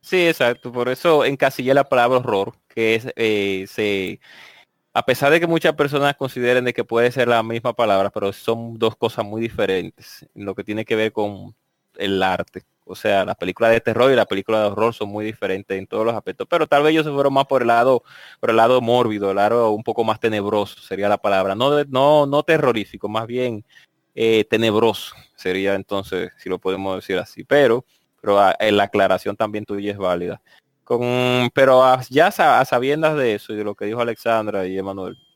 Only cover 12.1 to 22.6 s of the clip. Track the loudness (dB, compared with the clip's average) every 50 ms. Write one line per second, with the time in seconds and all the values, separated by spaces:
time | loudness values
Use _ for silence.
12.1 | -2 0 0 0 0 -2 -6 _ _ -20 _ _ _ _ _ _ -18 -6 -2 0
13.1 | 0 0 0 -2 -4 _ -6 -8 -4 0 2 2 2 2 2 -2 0 2 2 4
14.1 | 4 2 2 0 -2 -6 -4 -2 0 0 0 0 0 0 -2 -2 -2 -4 -10 -8
15.1 | -8 -8 -8 -8 -8 -8 -6 -6 -6 -6 -6 _ -8 -8 -8 -8 -6 -4 -2 -2
16.1 | -4 -4 _ -10 -10 _ -6 _ -2 -2 0 2 2 2 2 4 2 2 0 -2
17.1 | -2 0 0 0 2 0 0 _ 0 0 2 2 2 4 4 4 2 2 _ _
18.1 | -20 -20 -20 -20 -16 _ -6 -2 2 4 4 4 4 2 2 2 2 2 2 0
19.1 | -2 -2 -2 -2 0 2 2 2 2 2 2 2 0 -2 -4 -6 -2 0 0 0
20.1 | 0 -2 -2 -2 -2 -2 -2 -2 -2 -2 -2 -4 -8 -20 -12 -12 -8 -4 0 0
21.1 | 0 0 _ 0 0 2 0 0 0 0 0 2 2 0 -2 -2 0 2 4 4
22.1 | 6 4 4 2 0 -2 2 2 0 2